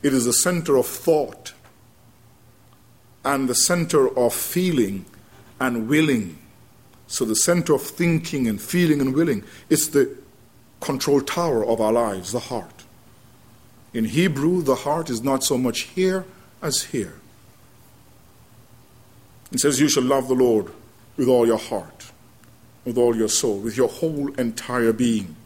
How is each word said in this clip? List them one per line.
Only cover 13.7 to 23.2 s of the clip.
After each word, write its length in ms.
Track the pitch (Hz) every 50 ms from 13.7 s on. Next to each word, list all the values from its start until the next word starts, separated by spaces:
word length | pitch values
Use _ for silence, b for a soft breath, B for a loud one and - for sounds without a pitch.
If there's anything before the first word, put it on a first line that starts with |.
| _ - - - -
In 120 | 120 113
Hebrew, 560 | 104 98 151 180 185 147 135 143 165 180 180
the 140 | 160 135 131
heart 340 | 120 - 143 147 165 160 135
is 140 | 123 110 117
not 200 | 139 135 131 -
so 140 | - 139
much 240 | 123 127 120 110 -
here 440 | - - - 185 185 185 185 190 185 B B B B B B B
as 220 | - 151 135 - -
here. 320 | - - 127 98 82 - - - - - - - - _ _ - _ - - - - - - - - - - _ - _ - - _ - - - _ - - - _ - - - _ _ - - _ - - - -
It 80 | - 127
says, 200 | - 147 135 120
"You 100 | 151 143
shall 140 | - 139 127
love 240 | 127 139 135 127
the 80 | 127 131
Lord 360 | 127 127 120 113 107 95 - - - - - - - - - -
with 100 | - 131
all 200 | 123 127 120 117
your 100 | 117 113
heart, 540 | 107 - - 120 98 85 - - - - - - - - - - - - - - - - - - - -
with 140 | 123 113
all 180 | 123 123 120 117
your 140 | 110